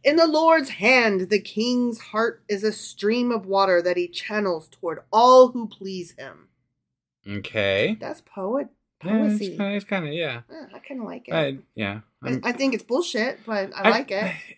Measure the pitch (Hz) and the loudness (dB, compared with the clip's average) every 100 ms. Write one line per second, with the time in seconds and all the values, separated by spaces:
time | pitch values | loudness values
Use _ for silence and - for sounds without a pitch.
0 | 277 320 330 311 330 320 269 - 208 262 | 4 4 4 4 6 4 2 0 4 4
1 | 226 190 185 208 214 214 240 247 240 220 | 4 0 0 -2 -2 -4 -2 0 -2 -4
2 | - 214 226 - - 202 214 208 - - | -6 -2 -2 -4 -8 -4 -4 -4 -12 -4
3 | 202 240 240 233 190 196 190 175 175 180 | -2 0 0 -4 -2 0 4 4 2 -2
4 | 180 - - 214 202 165 - _ 170 156 | -4 -8 -6 -4 -2 -4 -8 _ -8 -8
5 | _ 214 247 254 247 247 220 - 190 185 | _ 4 8 10 8 4 -10 -12 -10 -10
6 | 170 - 131 78 _ _ _ _ _ _ | -12 -14 -18 -18 _ _ _ _ _ _
7 | _ _ 98 101 - 110 98 98 139 214 | _ _ -10 -10 -6 -2 2 2 0 -2
8 | - - _ - 190 262 - _ _ _ | -8 -14 _ -10 -4 -4 -6 _ _ _
9 | 170 220 214 208 202 170 202 202 196 196 | -2 0 2 0 -4 -4 -4 -6 -6 -6
10 | 151 160 156 120 - 320 262 - - 269 | -4 -6 -6 -8 -14 -20 -20 -20 -14 -12
11 | 208 247 - 165 143 135 _ - 101 104 | -12 -14 -6 -4 -4 -6 _ -8 -8 -8
12 | _ _ 127 127 240 240 269 226 - 262 | _ _ -6 -4 -4 -2 -2 -2 -4 -4
13 | 339 220 240 - - 208 196 - 208 226 | -2 -4 -4 -6 -6 -6 -6 0 2 2
14 | 277 196 190 - - | -2 -4 -4 -6 -16